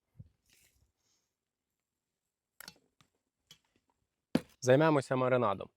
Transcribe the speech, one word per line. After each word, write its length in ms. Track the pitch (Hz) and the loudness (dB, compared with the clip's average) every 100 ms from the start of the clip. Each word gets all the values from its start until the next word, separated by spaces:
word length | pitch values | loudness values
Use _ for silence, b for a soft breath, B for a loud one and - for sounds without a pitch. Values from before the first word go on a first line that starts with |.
| _ - - _ _ _ _ _ _ _ _ _ _ _ _ _ _ _ _ _ _ _ _ _ _ _ - - _ _ _ _ _ _ _ - _ _ _ _ _ _ _ - - _ | _ -20 -20 _ _ _ _ _ _ _ _ _ _ _ _ _ _ _ _ _ _ _ _ _ _ _ -20 -20 _ _ _ _ _ _ _ -20 _ _ _ _ _ _ _ -10 -10 _
Займемося 560 | 127 131 160 147 - 131 | 2 4 4 0 -2 -4
маринадом. 520 | 127 127 110 95 85 | 0 0 -2 -4 -10